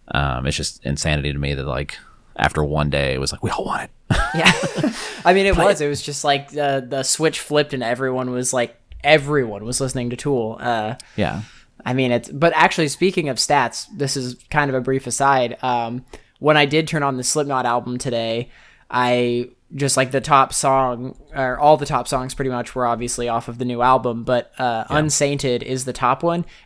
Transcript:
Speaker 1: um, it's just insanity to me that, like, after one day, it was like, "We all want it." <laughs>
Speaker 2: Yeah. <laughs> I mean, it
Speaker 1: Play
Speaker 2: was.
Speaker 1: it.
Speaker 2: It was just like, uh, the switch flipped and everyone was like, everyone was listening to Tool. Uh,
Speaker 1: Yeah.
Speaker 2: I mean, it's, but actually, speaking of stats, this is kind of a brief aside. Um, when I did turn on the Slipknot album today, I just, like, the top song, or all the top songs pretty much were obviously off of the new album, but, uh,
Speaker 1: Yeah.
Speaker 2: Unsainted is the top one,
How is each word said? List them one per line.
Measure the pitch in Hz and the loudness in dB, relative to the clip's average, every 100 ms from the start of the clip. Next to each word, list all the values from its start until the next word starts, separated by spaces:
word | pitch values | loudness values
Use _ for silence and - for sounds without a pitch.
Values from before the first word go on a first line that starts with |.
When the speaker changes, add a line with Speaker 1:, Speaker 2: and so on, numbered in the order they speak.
| - | -6
Speaker 1:
um, | 67 69 64 67 | -2 -2 -2 -2
it's | 71 | -4
just | 71 - 65 | -6 -6 -6
insanity | 73 80 76 73 | -2 0 0 0
to | 71 | -2
me | 71 | -2
that, | 69 69 | -4 -4
like, | 64 - - - - _ - | -4 -6 -12 -20 -20 _ -2
after | - 78 | 0 0
one | 73 76 73 | 0 0 0
day, | 71 67 | 0 0
it | 65 | -2
was | 69 | -4
like, | - | -4
"We | - | -4
all | - 196 | -4 -4
want | - | -6
it." | - - - | -8 -8 -2
<laughs> | - - 170 | 0 0 2
Speaker 2:
Yeah. | 160 | 2
<laughs> | - 180 - 262 - - - 170 | 2 -2 -2 -4 -4 -10 -2 2
I | |
mean, | 190 196 | 4 4
it | 175 | 4
Speaker 1:
Play | 190 | 4
Speaker 2:
was. | 156 | 2
Speaker 1:
it. | 147 | 0
Speaker 2:
It | |
was | 143 | -2
just | - 143 | -6 -2
like, | 147 139 139 147 | 0 0 -2 -2
uh, | 143 135 | 0 0
the | 123 135 | -2 -4
switch | 135 - 156 151 | -2 0 0 0
flipped | - 147 147 | 0 0 0
and | 131 | -2
everyone | 117 123 131 127 127 | -2 -2 -2 -2 -2
was | 123 123 | -2 -2
like, | 127 120 - - - | 0 -2 -6 -20 0
everyone | 143 156 139 147 117 101 113 | 6 6 6 0 0 -4 -6
was | 123 | -2
listening | 131 127 120 | -2 -2 -4
to | 120 | -4
Tool. | 147 131 110 113 | -2 0 -2 -4
Uh, | 123 113 107 117 - - | -2 -2 -2 -6 -8 -4
Speaker 1:
Yeah. | 80 80 107 - _ - - | -2 -2 -8 -16 _ -10 -2
Speaker 2:
I | |
mean, | 127 127 | 0 2
it's, | 120 - | 0 -2
but | 143 170 156 | 0 2 6
actually, | 180 - 151 | 4 4 0
speaking | - 185 185 151 | 2 0 2 -2
of | 120 | 0
stats, | - 143 120 - - 156 | 2 2 2 -2 -10 -4
this | 139 139 | -4 -2
is | 123 123 - | -6 -10 -4
kind | 151 143 | 0 0
of | 131 | 0
a | |
brief | 127 135 127 | 0 -2 -2
aside. | - 139 131 120 - | 0 4 4 2 -2
Um, | 127 120 117 123 - - _ - | -2 -2 -2 -6 -12 -20 _ -2
when | 143 151 | 2 4
I | 143 | 4
did | 156 156 | 2 0
turn | 160 | 0
on | 143 127 | 0 -2
the | |
Slipknot | 123 151 143 131 123 | -2 -2 0 0 0
album | 120 117 123 | 0 -2 -6
today, | 131 117 113 117 120 - - _ - | -4 -4 -2 -4 -6 -12 -20 _ -6
I | 123 123 123 120 120 120 _ _ 147 | 0 2 2 2 0 -4 _ _ -4
just, | 139 131 | 0 2
like, | 131 | 0
the | 135 | 0
top | 151 139 127 | 4 4 4
song, | - 139 135 131 120 131 - - 143 | 2 2 2 2 -2 -8 -14 -10 -4
or | 127 127 | -4 2
all | 147 143 | 4 4
the | 143 | 2
top | 135 123 | -2 -2
songs | 135 127 | -4 -4
pretty | - 131 | -4 -4
much | 123 120 127 | -4 -4 -2
were | 120 | 0
obviously | 113 120 - 120 | 0 -4 -4 -2
off | 117 123 | -2 -4
of | 120 | -6
the | 123 | -4
new | 120 | 2
album, | 123 131 123 117 | 4 4 2 -4
but, | 117 123 - - | 0 0 -2 -4
uh, | 123 113 - | -2 -2 0
Speaker 1:
Yeah. | 147 | 0
Speaker 2:
Unsainted | 151 - 143 143 135 120 | 2 2 0 0 0 -2
is | - 131 131 | -2 -6 -6
the | |
top | - 127 131 | 0 0 2
one, | 170 170 - - | 0 0 -4 -10